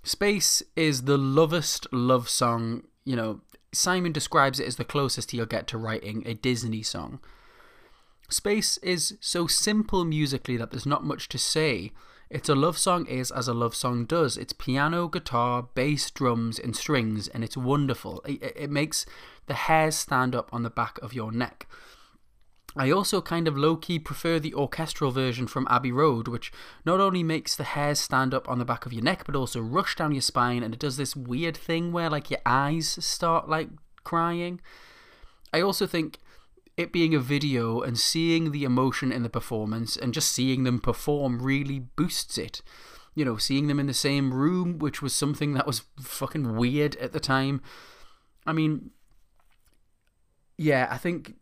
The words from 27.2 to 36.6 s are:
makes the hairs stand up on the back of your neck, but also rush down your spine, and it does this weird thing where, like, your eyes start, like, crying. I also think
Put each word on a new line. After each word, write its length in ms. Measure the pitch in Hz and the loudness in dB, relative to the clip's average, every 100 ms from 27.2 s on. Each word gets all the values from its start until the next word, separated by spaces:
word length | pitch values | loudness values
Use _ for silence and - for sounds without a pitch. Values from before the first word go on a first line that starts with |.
makes 320 | 160 156 - - | 0 0 -2 -4
the 80 | |
hairs 360 | 143 147 147 147 | -2 0 0 0
stand 320 | - 135 131 | 2 2 2
up 160 | 131 - | 0 -2
on 120 | 123 | -2
the 40 | |
back 220 | 123 120 123 | -2 -4 -4
of 80 | |
your 80 | 113 | -2
neck, 220 | 131 190 - | 0 0 -2
but 100 | 139 | -2
also 240 | 127 123 | -2 -4
rush 360 | 113 156 190 - | 0 0 0 -2
down 160 | 156 | 0
your 100 | 139 | 0
spine, 400 | - 131 123 120 | 0 2 2 2
and 100 | 113 | -2
it 80 | 113 | -4
does 160 | 147 131 | -4 -2
this 200 | 135 143 | -6 -6
weird 420 | 123 123 165 160 | -6 -2 -2 -4
thing 340 | - 165 175 | -2 -2 0
where, 200 | 170 165 | -2 0
like, 180 | 151 - | -2 -2
your 100 | 135 - | -2 2
eyes 580 | 127 139 160 151 - | 4 4 0 0 -2
start, 460 | - - 175 165 - | -4 0 2 2 2
like, 200 | 156 156 - - - | -2 -2 -10 -20 -18
crying. 580 | - 170 170 170 175 180 - - - - - - - _ - | -2 0 2 0 -4 -8 -14 -20 -20 -20 -20 -20 -20 _ -2
I 100 | 160 | 2
also 260 | 196 185 190 | 2 2 0
think 320 | 170 156 - - - - - | 0 -2 -6 -20 -20 -20 -20